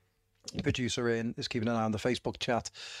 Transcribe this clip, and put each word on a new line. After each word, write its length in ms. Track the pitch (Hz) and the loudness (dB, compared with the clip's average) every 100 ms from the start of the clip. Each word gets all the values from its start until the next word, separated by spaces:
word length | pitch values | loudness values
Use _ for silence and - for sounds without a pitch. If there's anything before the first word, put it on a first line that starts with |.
| _ _ _ _ - - | _ _ _ _ -10 -2
producer 440 | 143 135 117 - 120 | 0 0 0 2 2
Ian 240 | 113 117 - | 2 0 -4
is 100 | - | -4
keeping 220 | 120 110 | 0 2
an 80 | 117 | 2
eye 80 | |
on 80 | 110 | 2
the 60 | 107 | 2
Facebook 400 | 127 117 - - | 0 0 -2 -4
chat, 320 | - 113 - - - - | 0 0 0 -12 -14 -14